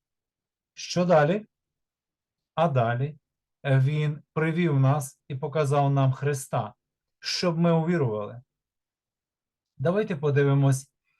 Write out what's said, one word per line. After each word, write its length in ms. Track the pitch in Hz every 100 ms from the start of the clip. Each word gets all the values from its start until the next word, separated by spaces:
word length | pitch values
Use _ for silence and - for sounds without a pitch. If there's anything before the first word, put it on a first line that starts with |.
| _ _ _ _ _ _ _
Що 320 | - - 170 180
далі? 400 | 165 147 202 214 _ _ _ _ _ _ _ _ _ _ -
А 120 | 165
далі 500 | 131 113 120 143 - _ _ _ _
він 600 | 143 135 131 151 151 147 -
привів 460 | - 160 165 170 139
нас 420 | 135 143 135 - -
і 80 | 135
показав 560 | 147 156 143 143 139
нам 220 | 139 135
Христа, 600 | 127 139 139 - 135 107 - _ _ _ _
щоб 380 | - - 185 165
ми 140 | 170
увірували. 720 | 165 160 170 131 104 104 120 - _ _ _ _ _ _ _ _ _ _ _ _ -
Давайте 380 | 143 190 220 165
подивимось 760 | 151 139 139 139 135 135 - _ _